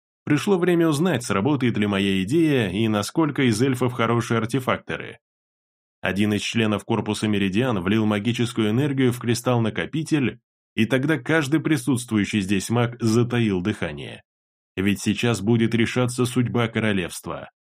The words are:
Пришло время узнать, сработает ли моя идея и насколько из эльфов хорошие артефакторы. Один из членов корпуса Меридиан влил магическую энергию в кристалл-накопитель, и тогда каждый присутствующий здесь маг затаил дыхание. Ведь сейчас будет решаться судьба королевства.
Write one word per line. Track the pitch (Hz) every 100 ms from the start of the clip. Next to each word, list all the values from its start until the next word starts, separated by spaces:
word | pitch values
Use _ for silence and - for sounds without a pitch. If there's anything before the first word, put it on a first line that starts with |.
| _ _
Пришло | - 147 208 190
время | 175 170 165
узнать, | 143 185 127
сработает | - 98 120 143 127 104
ли | 104
моя | 98 98 95
идея | 95 160 160 135 101
и | 95 110
насколько | 107 101 - 156 139
из | 131 107
эльфов | 139 123 127
хорошие | 120 113 117 113 113
артефакторы. | 110 135 120 92 - - - - _ _ _ _ _ _ _ _
Один | - 92 104
из | 104
членов | - 113 110 101 -
корпуса | 110 110 104 107
Меридиан | 104 98 98 131 104
влил | 87 110 107
магическую | 104 110 123 117 - 107
энергию | 113 147 135 127
в | 123
кристалл-накопитель, | 117 113 - 120 110 104 120 156 156 151 123 - _ _ _ -
и | 110
тогда | 131 147 156
каждый | 120 160 139 156
присутствующий | 135 151 147 123 - 110 98 107
здесь | 95 98 -
маг | 120 120 120
затаил | 117 113 123 120 113 92
дыхание. | 95 107 85 71 113 113 _ _ _ _ _ -
Ведь | 101 95
сейчас | 107 101 120 101
будет | 98 117 113 117
решаться | 110 127 123 123 123
судьба | 131 120 113 113
королевства. | 110 107 98 80 - 85 73 - _